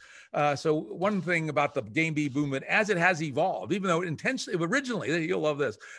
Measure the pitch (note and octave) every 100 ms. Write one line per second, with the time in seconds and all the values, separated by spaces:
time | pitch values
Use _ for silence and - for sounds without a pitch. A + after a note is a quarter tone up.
0 | - - - - D3 C#3+ D#3+ D#3 - F#3
1 | G3 G3+ D#3+ E3+ D#3 C#3+ C#3+ C#3 G#2+ C3
2 | D#3+ D3+ D3 C3 C#3+ C3+ G3 G3 G#3 F3+
3 | F3 D#3+ D#3+ C3+ F3+ A#2 G#2+ G3 F#3 E3
4 | F3+ C#3 A3+ C4 - F#3 E3+ C4+ B3+ G#3
5 | A#2+ E3 E3 F3+ D3+ C#3+ C3 - -